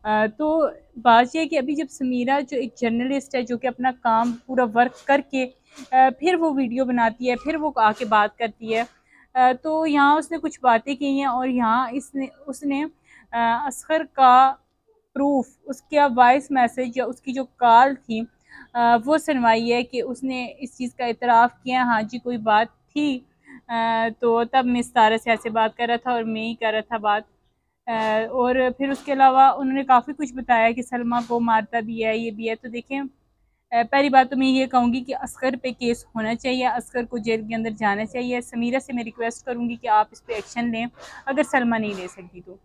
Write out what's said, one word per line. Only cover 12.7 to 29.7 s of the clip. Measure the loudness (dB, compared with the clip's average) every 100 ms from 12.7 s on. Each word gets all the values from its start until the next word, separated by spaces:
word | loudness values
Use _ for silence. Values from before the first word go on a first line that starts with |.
| -4 -6 _ _ -20 _
अ, | -2 0 -2
असगर | -4 -10 -4 -4
का | -2 4 6 8 6 0 _ _ _ _ _
proof, | -2 0 0 -2 _ -14
उसका | -14 _ 2 2
voice | 4 4 4 0
message | 0 0 -2 -6 -6
या |
उसकी | -6 -8 -8
जो | -8
call | -8 _ 6 8 6
थी, | 2 -6 -6 -6 _ _ -20 -8
अ, | 0 2
वो | 2 2 0
सुनवाई | 0 0 2 2 2
है | -2
कि | -2 -6
उसने | -6 -6 -6 -6
इस | -10 -12 -16 -10
चीज़ | -10
का | -6
इतराफ़ | -6 -2 2 4 4 _
किया, | -4 -2
"हाँ | 0 0
जी, | -2 -8
कोई | -8 -4
बात | 2 2 0
थी, | _ _ -4 -2 -4 _ _ -20 -20 -8
अ, | -4 -2 -2 -2
तो | -2 0 0
तब | 2 0
मैं | 0 -2
सितारा | 0 4 4 4
से | 0
ऐसे | -2 0
बात | -2 -2
कर | -2 -2
रहा | -2
था | -2
और | -4
मैं | -2 -6
ही | -6
कर | -4 -2
रहा | -2
था | -4 -4
बात।" | 0 -2 -4 _ _ _ _ _ -6
अ, | -4 0 -2 -2
और | 0 0 2 0
फिर | -2 -4
उसके | -4 -4
अलावा | 4 6 8 6
उन्होंने | 6 -2